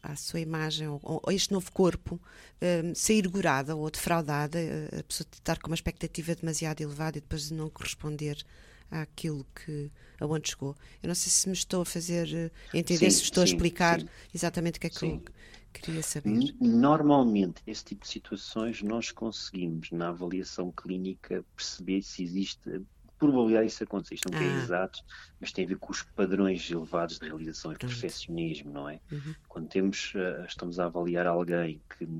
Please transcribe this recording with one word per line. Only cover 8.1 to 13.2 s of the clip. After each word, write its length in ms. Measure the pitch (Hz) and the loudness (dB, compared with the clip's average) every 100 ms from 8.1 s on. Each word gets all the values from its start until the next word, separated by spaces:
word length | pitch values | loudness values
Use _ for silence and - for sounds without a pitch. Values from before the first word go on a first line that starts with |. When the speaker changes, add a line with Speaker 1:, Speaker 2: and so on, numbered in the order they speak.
| 151 151 147 - - - - - | -4 -6 -6 -12 -20 -20 -20 -10
Speaker 1:
àquilo 560 | 160 151 - 165 147 139 | -8 -8 -6 -6 -6 -10
que, 360 | - - 151 143 - - - | -14 -10 -8 -10 -12 -20 -6
aonde 300 | 147 160 151 | -2 0 -2
chegou. 260 | - 139 143 - - | -4 -8 -8 -18 -8
Eu 60 | - | -4
não 60 | |
sei 160 | 175 185 | -2 2
se 180 | - 190 | 2 2
me 60 | |
estou 280 | 185 - 185 | -2 0 -2
a 40 | 175 | -2
fazer, 460 | 170 175 175 160 | -4 -2 -2 -2
eh, 160 | 160 165 - - | -4 -6 -8 -2
entender, 380 | 165 175 175 202 | -2 2 6 8
Speaker 2:
Sim, 0 | |
Speaker 1:
se 120 | - | 8